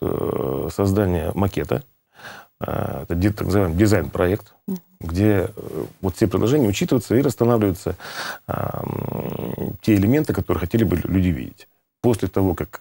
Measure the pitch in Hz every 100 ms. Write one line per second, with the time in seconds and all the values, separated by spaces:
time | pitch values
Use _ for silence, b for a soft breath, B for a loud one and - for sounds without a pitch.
0 | 90 85 - - 65 67 76 - 98 98
1 | 98 87 78 90 98 - - 120 - _
2 | _ B B B B - - - - 67
3 | 73 85 101 104 87 98 90 82 107 101
4 | 71 92 90 104 - _ - 185 _ -
5 | 85 85 107 98 90 104 - - - -
6 | 135 - 107 98 107 151 107 95 175 127
7 | - 110 143 - 117 117 104 85 - 82
8 | B B B B - - - - - -
9 | - - - - - - - - - 101
10 | 101 147 151 95 - 87 90 113 98 85
11 | - 95 90 69 50 - - _ _ _
12 | 120 113 92 - 95 82 - -